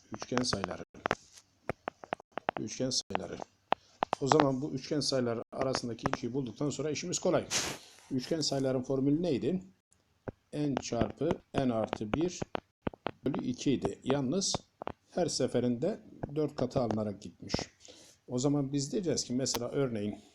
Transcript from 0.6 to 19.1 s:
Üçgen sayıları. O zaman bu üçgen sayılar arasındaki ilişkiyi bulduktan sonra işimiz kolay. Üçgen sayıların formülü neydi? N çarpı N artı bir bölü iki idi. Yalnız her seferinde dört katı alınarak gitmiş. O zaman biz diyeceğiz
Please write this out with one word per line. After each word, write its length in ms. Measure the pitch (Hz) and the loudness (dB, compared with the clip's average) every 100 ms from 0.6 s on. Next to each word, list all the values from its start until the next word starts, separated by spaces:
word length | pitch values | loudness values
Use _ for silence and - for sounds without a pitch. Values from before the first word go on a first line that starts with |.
| 90 82 - - - - - - - _ - - - - - - - - - - | -4 -8 -12 -6 -4 -4 -10 -20 -20 _ -12 -12 -10 -12 -8 -8 -8 -8 -4 -4
Üçgen 300 | 110 - 131 | -4 -4 -2
sayıları. 460 | - - - 90 87 - _ _ - - - - - | -2 -2 -4 -4 -10 -12 _ _ -4 -4 -6 -4 0
O 80 | 135 | 6
zaman 340 | 147 139 131 | 8 8 4
bu 100 | 151 | 0
üçgen 280 | 131 - 151 | -4 -2 0
sayılar 420 | - 131 120 117 - | 2 2 2 0 -4
arasındaki 540 | - 131 127 123 113 135 | -2 0 0 -2 -4 -2
ilişkiyi 260 | 131 117 | -2 -2
bulduktan 380 | 131 123 107 147 | -2 -2 -2 -2
sonra 200 | 131 151 | -2 -2
işimiz 280 | 143 175 - | -2 -2 0
kolay. 280 | 185 143 - - - - - - - | 4 4 2 -2 -2 -6 -12 -20 -4
Üçgen 300 | 131 - 160 | -2 0 -2
sayıların 420 | 143 139 135 131 | 0 0 2 2
formülü 400 | 127 135 139 151 | 0 2 4 4
neydi? 400 | 180 117 117 185 - - _ _ _ _ - - _ | 4 2 2 0 -4 -20 _ _ _ _ -14 -14 _
N 220 | 147 147 | -2 0
çarpı 560 | 123 - 117 117 - 151 - - | -2 -2 -2 -2 0 -2 -2 -4
N 180 | 139 131 | 0 2
artı 400 | 113 104 - 107 | 2 0 -2 -2
bir 280 | 123 180 - - - - _ - - - - | 0 0 -2 -6 -8 -8 _ -8 -6 -8 -4
bölü 220 | 123 - 127 | -4 -2 -2
iki 260 | 123 143 | -2 2
idi. 260 | 110 - - | 2 0 -2
Yalnız 500 | 123 143 127 185 - - - - - - _ | 0 0 2 0 0 -2 -6 -14 -10 -10 _
her 160 | - 156 | -2 0
seferinde 760 | - 127 123 123 117 165 220 - - - | 2 2 2 2 2 0 -2 -8 -12 -6
dört 220 | 147 151 - | 0 0 0
katı 240 | 123 139 | 0 2
alınarak 420 | 113 107 107 95 | 2 2 0 -4
gitmiş. 320 | 90 - - - - - - - - - - | -10 -14 -2 -2 -2 -12 -20 -20 -20 -20 -6
O 100 | 123 | 0
zaman 340 | 143 147 135 | 2 2 2
biz 200 | 143 139 | -2 -2
diyeceğiz 320 | 247 170 | -2 0